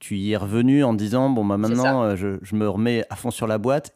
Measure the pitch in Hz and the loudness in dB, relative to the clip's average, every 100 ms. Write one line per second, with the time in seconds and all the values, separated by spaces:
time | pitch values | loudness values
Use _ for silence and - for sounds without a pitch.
0 | - 101 101 104 101 113 123 143 135 107 | -8 -4 -2 -2 0 2 4 4 4 2
1 | 107 123 135 120 104 101 110 120 131 135 | 0 0 2 2 0 0 0 2 2 2
2 | 110 98 98 95 - 107 107 98 117 117 | 2 0 -2 -6 -4 -2 0 0 0 0
3 | - - 120 - 113 107 117 143 - | -2 -6 -8 -4 -2 -2 0 -2 -4